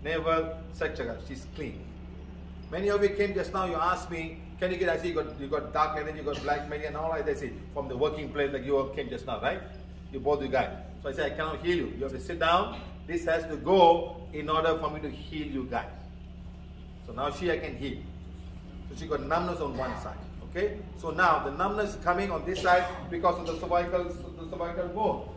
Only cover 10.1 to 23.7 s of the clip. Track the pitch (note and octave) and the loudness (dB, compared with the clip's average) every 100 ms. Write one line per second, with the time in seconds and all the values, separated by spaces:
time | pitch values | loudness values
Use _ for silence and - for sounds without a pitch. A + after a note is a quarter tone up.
10.1 | C3+ B2 C#3+ C3 C3 A2 - - - C#3+ | -2 2 2 4 2 2 -4 -10 -8 -6
11.1 | C3+ C#3+ - D#3 D3 E3+ F3 A2+ - C3+ | -2 -2 0 -2 0 2 2 0 -4 -4
12.1 | B2+ - E3+ E3 F3 G#3+ - - - - | -4 -6 0 6 6 4 -4 -10 -12 -4
13.1 | E3+ E3+ E3 D#3+ D3 E3+ F#3+ E3+ E3+ - | -2 2 2 0 -4 6 10 12 10 2
14.1 | - - D3+ D3+ D#3 D#3+ D#3+ D3+ D3+ D3 | -8 -8 -6 0 4 4 2 0 -4 -6
15.1 | C3 - D#3 C#3 C3+ A#2+ A#2 - - - | -8 -8 -6 -4 -4 -2 -4 -4 -12 -14
16.1 | - - - - - - - - - - | -14 -14 -14 -12 -14 -14 -14 -14 -14 -8
17.1 | A2+ C#3+ - F3+ D#3 D#3 B2 C3+ - - | -2 -2 0 0 0 -2 -4 -6 -6 -8
18.1 | - - - - - - - - - D#3 | -12 -12 -12 -12 -12 -12 -12 -10 -8 -2
19.1 | C#3+ C#3 E3 F3+ D#3 C#3+ B2 B2+ A2+ - | -2 2 2 2 -2 -2 -2 -4 -4 -8
20.1 | - - - - F3 G#3 G#3+ - - E3 | -10 -12 -12 -8 -2 -2 -2 -10 -8 -4
21.1 | D#3 F3+ D3+ C#3 C#3+ G3 G#3 G3+ - E3+ | 4 6 6 2 0 0 2 -2 0 2
22.1 | F3+ G3 D#3+ E3 F#3+ F#3 F3+ F3+ - - | 2 2 0 -2 2 6 6 6 -4 -6
23.1 | F3 F3+ E3+ E3+ E3 F3+ | 2 2 2 -2 -4 2